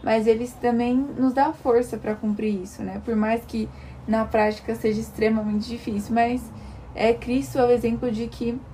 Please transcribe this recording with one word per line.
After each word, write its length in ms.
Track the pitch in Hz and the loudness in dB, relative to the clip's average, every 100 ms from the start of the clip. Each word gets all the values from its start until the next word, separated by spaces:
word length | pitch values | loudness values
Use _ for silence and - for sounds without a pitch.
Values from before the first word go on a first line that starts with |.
mas 240 | - 220 220 | 2 2 4
Ele 200 | 220 247 - | 4 2 -2
também 340 | 240 233 240 254 | 0 2 2 2
nos 360 | 285 - 262 | 0 0 2
dá 200 | 254 285 | 4 2
força 440 | 320 269 233 247 214 | 2 2 2 2 -4
pra 180 | 220 | -4
cumprir 480 | 214 220 208 214 202 | -2 -2 0 0 -2
isso, 200 | 190 - | -6 -10
né? 180 | 202 190 | -8 -8
Por 120 | 214 220 | -2 0
mais 260 | 214 226 | 2 0
que 240 | 233 226 214 - - - - | -2 -6 -6 -8 -16 -14 0
na 180 | 220 | 0
prática 500 | 220 226 214 214 - | 2 4 2 0 -6
seja 260 | 226 220 214 | -2 0 0
extremamente 680 | 226 - 220 220 214 208 226 | -4 0 2 2 2 -2 -2
difícil, 460 | 233 - 202 202 | -6 -4 -4 0
mas, 280 | 233 233 247 - - - - - | 2 2 0 -6 -14 -16 -16 -14
é, 180 | - 220 | 0 2
Cristo 460 | 233 - 254 277 277 | 2 0 -2 0 2
é 80 | 240 | 4
o 40 | |
exemplo 400 | 240 233 226 247 | 4 4 0 -2
de 160 | 214 233 | -2 -6
que 320 | - 233 240 - | -4 -4 -4 -8